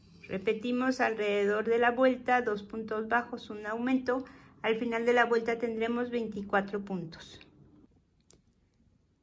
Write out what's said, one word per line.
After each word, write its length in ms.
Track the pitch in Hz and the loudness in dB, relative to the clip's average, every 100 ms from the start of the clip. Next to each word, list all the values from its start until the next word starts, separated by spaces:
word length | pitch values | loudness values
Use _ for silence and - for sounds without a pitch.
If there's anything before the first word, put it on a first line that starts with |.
| - - - | -20 -20 -8
Repetimos 760 | 190 214 208 240 247 262 254 | -4 0 0 0 0 0 2
alrededor 640 | 226 220 208 202 202 214 220 | 0 0 0 2 2 2 2
de 120 | 233 | 4
la 120 | 233 | 4
vuelta, 500 | 240 262 254 - 247 | 6 4 4 2 2
dos 220 | 240 208 | 2 -2
puntos 460 | 202 220 220 214 220 | -6 -8 -4 -4 0
bajos, 420 | 233 233 233 - | 0 0 -10 -10
un 160 | 208 208 | -10 -6
aumento. 580 | 226 247 262 254 254 262 - - - | -4 0 0 2 -2 -2 -16 -20 -6
Al 140 | 214 220 | -2 0
final 280 | 240 226 | 0 0
de 80 | 233 | 4
la 140 | 240 226 | 4 4
vuelta 320 | 233 233 233 | 2 0 -2
tendremos 500 | 233 220 226 240 247 | -2 -2 0 0 -2
veinticuatro 760 | 240 220 202 202 202 196 208 | -2 -4 -6 0 0 0 -4
puntos. 580 | 202 185 160 - - - - - - - - _ _ _ _ - _ _ _ _ _ _ _ _ | -4 -6 -6 -12 -18 -20 -20 -20 -20 -20 -20 _ _ _ _ -20 _ _ _ _ _ _ _ _